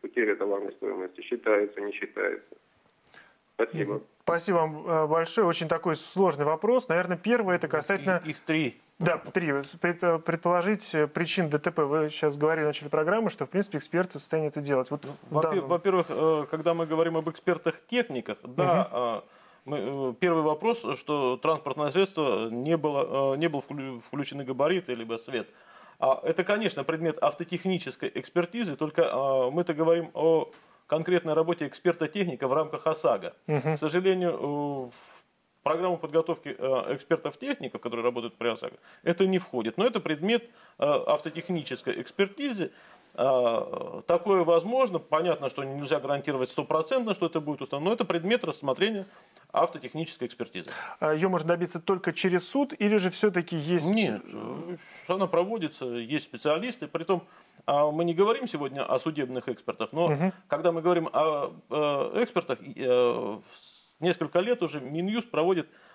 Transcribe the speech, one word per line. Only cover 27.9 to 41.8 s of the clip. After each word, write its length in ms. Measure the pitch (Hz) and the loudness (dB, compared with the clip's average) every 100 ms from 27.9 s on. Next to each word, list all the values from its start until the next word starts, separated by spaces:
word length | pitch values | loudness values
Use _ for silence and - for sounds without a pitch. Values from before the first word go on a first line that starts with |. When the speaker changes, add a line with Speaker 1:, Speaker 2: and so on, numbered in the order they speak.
| - 139 | -6 -6
Speaker 3:
экспертизы, 600 | - - 175 170 233 208 139 | -6 -4 -2 -2 -2 -4 -2
только, 340 | 156 151 165 | -2 2 2
а, 380 | 123 139 135 127 | 2 2 2 2
мы-то 240 | 151 175 | 0 0
говорим 360 | 151 165 170 160 | 2 4 2 0
о 360 | - 160 160 - - - _ - | 0 4 4 2 -8 -20 _ -2
конкретной 480 | 156 165 180 165 | -2 2 2 4
работе 320 | 156 160 170 143 | 2 2 0 -4
эксперта-техника 800 | - 180 170 151 202 180 131 135 | -2 0 2 0 0 -2 -2 0
в 60 | |
рамках 320 | 139 156 147 - | 0 0 -2 -2
осаго. 480 | 156 156 107 87 - - | 0 2 2 -2 -10 -2
Speaker 2:
Мгм. 280 | 151 139 156 | 0 0 0
Speaker 3:
К 20 | |
сожалению, 520 | 156 170 190 185 175 | 0 2 2 2 0
э, 40 | - 143 147 147 139 123 | 0 -2 -2 -4 -4 -8
в 320 | - - - _ _ _ _ | -12 -20 -20 _ _ _ _
программу 360 | 143 165 185 170 | -2 0 0 -2
подготовки, 580 | 160 156 160 - 143 - | 0 0 2 -2 -6 -4
э, 360 | 131 131 - 139 | 0 0 0 -4
экспертов-техников, 840 | - 160 151 - 269 285 131 117 | 0 -2 -2 -6 -6 -6 -6 -8
которые 200 | 120 117 | -6 -2
работают 340 | 117 120 117 - | -2 -2 -4 -4
при 100 | 117 | -4
осаго, 280 | 107 - - - - | -2 -6 -12 -20 -6
это 240 | - 175 190 | -2 2 2
не 120 | 185 | 2
входит. 380 | 180 127 110 139 | 0 -4 -2 0
Но 100 | 233 | 0
это 140 | 214 | 0
предмет, 440 | 151 151 185 233 233 - - - | -2 -2 0 0 -2 -18 -20 -2
э, 60 | 143 139 - | 0 2 2
автотехнической 920 | 147 165 151 165 175 143 127 | 0 -2 -8 -4 -4 -4 -6